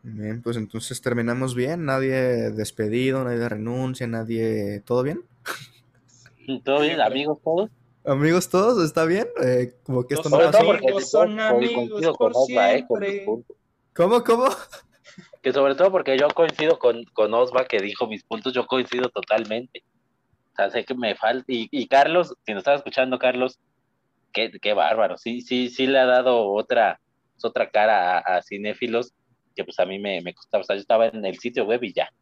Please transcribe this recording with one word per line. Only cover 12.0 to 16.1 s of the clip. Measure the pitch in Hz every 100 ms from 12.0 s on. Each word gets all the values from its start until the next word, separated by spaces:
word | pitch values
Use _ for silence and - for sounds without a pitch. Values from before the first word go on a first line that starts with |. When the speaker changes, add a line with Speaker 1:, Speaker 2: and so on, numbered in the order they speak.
| 160 -
Speaker 3:
por | 110
Speaker 2:
con | 120
Osva, | 131 127 101
eh, | 117 -
con | 107
mis | 98
Speaker 3:
siempre. | 101 98
Speaker 2:
puntos. | 113 - - _ _ _
Speaker 1:
¿Cómo, | - 175 233
cómo? | 240 233 262 - - - _ _ - - - -
Speaker 2:
Que | 131
sobre | 131 135 139
todo | 190
porque | 185 139